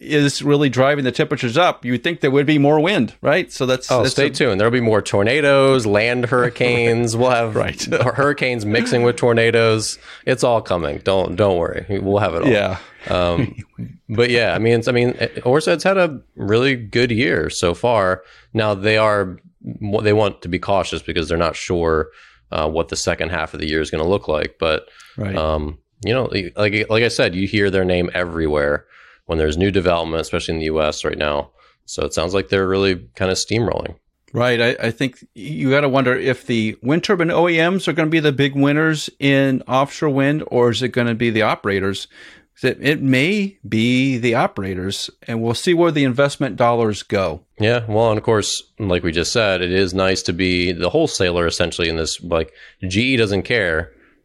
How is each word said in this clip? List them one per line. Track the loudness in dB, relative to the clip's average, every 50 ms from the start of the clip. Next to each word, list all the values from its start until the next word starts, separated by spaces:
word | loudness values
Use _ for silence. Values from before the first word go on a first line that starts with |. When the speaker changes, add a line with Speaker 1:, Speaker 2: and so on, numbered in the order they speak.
Speaker 1:
is | -6 -2 0 2 2 2 0 -2
really | 0 2 2 4 2 2
driving | 2 2 2 2 2 2 0
the | -2
temperatures | 0 0 -2 -2 -2 -4 -4 -2 0
up, | 2 2 2 0 -2 -4
you | -4
would | -4 -2
think | -2 -4 -2 0
there | 0 2
would | 2 2 2
be | 4 4 4
more | 4 4 4 4
wind, | 2 2 2 0 0 -2 -4 _
right? | -2 0 0 0 0 -4
So | -6 -4 0
that's, | 0 0 -2 0 0
Speaker 2:
Oh, | 0 2
Speaker 1:
that's | 2 2
Speaker 2:
stay | 2 0 0
Speaker 1:
a | 0
Speaker 2:
tuned. | 0 0 0 2 2 2
There'll | 2 2
be | 2 2
more | 2 2 2 2
tornadoes, | 0 0 0 2 2 2 2 2 4 4 4 6 6 6 4 4 2
land | 2 2 2 2 2 0 0 0
Speaker 1:
<laughs> | 0
Speaker 2:
hurricanes. | 2 2 2 0 0 0 0 2 2 2 2 2 2 2 0 0 0
We'll | 2 2 2
have | 2 2 0 0 0
Speaker 1:
Right. | -2 -2 -2 -4 -6
<laughs> | -4 -2 0 0
Speaker 2:
hur-, | 0 0 0
hurricanes | 2 0 0 0 0 -2 -2 -2 -2 -2
mixing | 0 0 0 0 2 2 2 2
with | 2 2
tornadoes. | 2 2 2 4 4 4 4 4 4 4 4 2 0 -2 -6 -8 -10 -16 -20 -20 -8 -2
It's | -2 0 2
all | 2 2 2 2
coming. | 0 -2 -2 -2 -2 -4 -6 -4 -2
Don't, | 0 2 2 0 0 0
don't | 2 2 4 4 2
worry. | 0 -2 -4 -6 -6 -4 -4 -2
We'll | 0 0 2 2
have | 2 0 0
it | 0
all. | 2 2
Speaker 1:
Yeah. | 2 2 2 0 -4 -6 -10 -18 -20 -16 -6 -2
Speaker 2:
Um, | 0 0 2 2 0 0 -2 -4 -6 -12 -16 -16 _ -14 -14
Speaker 1:
<laughs> | -14 -14 -18 _ -4
Speaker 2:
but | 0 0 2 2
yeah, | 2 2 2 2
I | 0 0
mean, | 2 2 2 2
it's, | 2 0
I |
mean, | 2 2 2 0
Ørsted's | 0 -2 -4 -6 -6 -4 0 2 2 2 2 0 0 0 0
had | 0 2
a | 2 0 0 -2 -8 -14 _ _
really | -8 -2 0 2 2 2 0 0
good | -2 -6 -4 0 0 0 2
year | 0 0 0 0 0 -2 -2 -4
so | -4 -2 -2 -2
far. | 0 0 0 0 2 2 2 0 0 -2 -6 -16 -20 -20 _ _
Now | -4 -2 0 0 -2
they | 0 0 2 2 4
are, | 4 4 2 2 0 -4 -6 -12 _ -20 _ _ -14 -14 -10 -8 -4 -4 -2 0
they | 2 4
want | 4 4 2 0 -2 -6
to | -6 -6
be | -4 -4
cautious | -2 0 0 0 0 -2 -6 -8
because | -8 -4 -4 -4 -2 -2
they're | 0 0
not | 0 -2 -2
sure, | -6 -4 -4 -2 0 0 0 0 0 -2 -4 -10 -20 -20 -20 _ _ _ _
uh, | -4 -4 -2 -2
what | -2 -4 -4 -4
the | -6
second | -4 -4 -4 -2 -2 -4 -4
half | -4 -6 -6 -6 -8
of | -8
the | -6
year | -4 -2 -2
is | -2 -2
gonna | -4 -2 0
look | 0 -2 -2 -2 -2
like. | -4 -2 -4 -6 -6 _
But, | -2 -2 -2 -2 -4 -10 -20 -20 -20 -18 -12
Speaker 1:
Right. | -8 -8 -4 -4
Speaker 2:
um, | -2 -2 -2 -2 -2 -4 -6 -8 -12 _ _ _ _ -4
you | -2
know, | -2 -2 -2 -4 -4 -6 -6 -6 -4
like, | -2 -2 0 0 -2 -2 0
like | 0 0
I | 0 0
said, | 2 0 0 0 0
you | -2 -4 -2
hear | 0 0 0 2
their | 2 2 2
name | 2 2 0 0 -2
everywhere | -2 -4 -4 -4 -4 -2 -2 0 0 0 0 0 -2 -2 -6 _ -20 -20 -20 -20 -20 _ _
when | -6 -2 0
there's | 0 0 0
new | 0 0 2
development, | 2 2 2 2 0 0 -2 -2 -4 -4
especially | -4 -4 -6 -6 -4 -4
in | -4 -4
the | -4
U | -2 0 0
S | 0 0 -2 -4
right | -6 -6 -4
now. | -2 -2 -2 -2 -4 -6 -8 _ _ _ _ _ _ _
So | -12 -6 -6 -6
it | -4
sounds | -2 -4 -2 -2 -2
like | -2 -2 0
they're | 0 0 0 0
really | 0 0 0 0 -2 -4 -8 -16 _
kind | -4 -2 -2
of | -2 -4
steamrolling. | -4 -2 -2 -2 0 -2 -2 -4 -6 -8 -12 -16 _ _ _ _ _ _ -4
Speaker 1:
Right. | -2 0 0 2 2
I, | 0 0 0 -2 -4 -4
I |
think | -4 -4 -6 -6 -6 _ -20 _ _
you | -16 -12 -10 -6 -4 0 2
gotta | 2 2 2 2
wonder | 0 2 2 0 0
if | 0 0 -2 -4 -4 -4
the | -2 -2 0 0 -2 -4 -4
wind | -2 0 0 0 0
turbine | 0 0 0 0 0
O | 2 2 2 2
E | 2
Ms | 2 2 0 0 -2 -2 -2
are | -2
gonna | 0 0 0
be | 0 2
the | 2 0
big | 0 0 0 0 2
winners | 2 2 2 2 2 0 0 0 -2 -6 -10 -8 _
in | 0 2 2 4 2 2 0 -2
offshore | -2 -2 0 0 0 -2 -4 -4 -2 0
wind, | 0 0 0 0 0 -2 -4 -2
or | 2 2 2 2
is | 2 0
it | -2 -2
gonna | -2 0 0 0 0
be | 0 0 0
the | 2 2
operators? | 2 0 0 -2 -2 -2 -2 0 0 -2 -4 -6 -10 -16 _ -20 -20 -20 -20 -20 _ _ _ _
It, | -2 -2 -2 0
it | -2 -2 0 0
may | 0 0 2 2 2 2 0 0 -2 -4 -6 _ -8 -4
be | -2 0 2 2 2 2 0 0 0
the | 0 0 0 2
operators, | 2 0 -2 -2 -6 -6 -6 -6 -6 -6 -6 -6 -8 -10 -12 -14 _ -10
and | -8 -6 -4
we'll | -2 -2 -4
see | -2 0 0 2
where | 4 2 2
the | 2 2 0
investment | 2 2 2 0 0 0 -2 -4 -4 0
dollars | 0 2 2 2 2 2 0 -2 -4
go. | -6 -4 -2 -2 -2 -2 -4 -8 -14 _ _ -2
Speaker 2:
Yeah, | 0 2 2 0 -2 -2
well, | 0 2 2 2
and | 2 0
of | 0
course, | 2 2 2 0 -2 -6 -8 -10 _ _ -6
like | -2 0 0 0
we | 0 0
just | -2 0 -2 0
said, | 0 0 2 2 2 0
it | 0 0
is | 2 0 0 0
nice | 0 0 0 2 0 0
to | -2 -4
be | -2 0 0 0 2 2 0 -2
the | -2 -2 -2 0
wholesaler | 2 0 0 0 0 0 0 0 2 0 0
essentially | 0 0 0 -2 -2 -2 -2 -2 -2
in | -2
this. | -2 -4 -4 -6 -10
Like, | -6 -4 -2 -2 -2 -4 -10 -20 -20 -20 _ _ -8 -2
G | 0 0 0 2 2
E |
doesn't | 0 0 0 0 -2
care | -2 -2 -2 0 0 0 -2 -2 -4 -6 -14 _ _ _ _ _